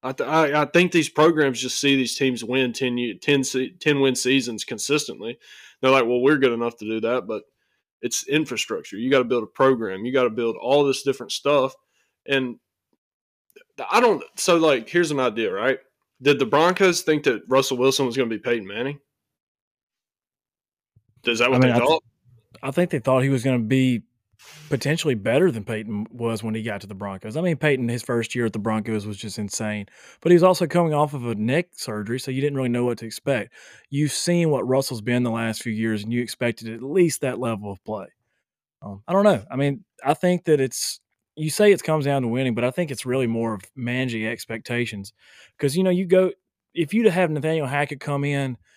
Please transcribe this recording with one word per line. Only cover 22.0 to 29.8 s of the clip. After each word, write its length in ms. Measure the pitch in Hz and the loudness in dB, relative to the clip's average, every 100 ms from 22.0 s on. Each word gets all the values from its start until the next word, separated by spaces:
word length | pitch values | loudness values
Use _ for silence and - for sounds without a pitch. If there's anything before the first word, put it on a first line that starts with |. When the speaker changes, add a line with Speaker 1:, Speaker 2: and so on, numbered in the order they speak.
| _ _ _ _ _ - | _ _ _ _ _ -12
Speaker 2:
I 80 | - | -6
think 220 | 139 175 | -2 0
they 80 | 147 | 0
thought 240 | 117 131 | 2 2
he 60 | 135 | 2
was 140 | 135 | 0
gonna 140 | 127 127 | 2 0
be 460 | 110 131 131 120 - _ _ _ - - 151 | 2 2 2 0 -4 _ _ _ -20 -20 -6
potentially 460 | 143 135 160 156 117 | -4 -2 -2 0 -2
better 340 | 98 127 185 | 0 2 2
than 140 | 113 | 0
Peyton 420 | 101 110 107 104 113 | -6 -6 -6 -6 -6
was 320 | 123 117 113 | -6 -4 -4
when 100 | 110 | -4
he 80 | 110 | -6
got 200 | 113 101 | -6 -8
to 60 | 98 | -10
the 60 | |
Broncos. 440 | 98 101 95 107 131 | -10 -8 -8 -8 -4
I 40 | |
mean, 140 | 180 151 | -2 0
Peyton, 320 | 151 135 120 | 0 0 0
his 160 | 120 | -4
first 320 | - 117 113 123 | -2 -2 -2 -2
year 100 | 113 | -4
at 80 | |
the 60 | 107 | -2
Broncos 460 | 107 110 107 107 104 | -2 -2 -2 -6 -6
was 100 | 101 | -10
just 220 | 107 104 | -12 -8
insane, 480 | 101 - 110 104 | -8 -6 -6 -6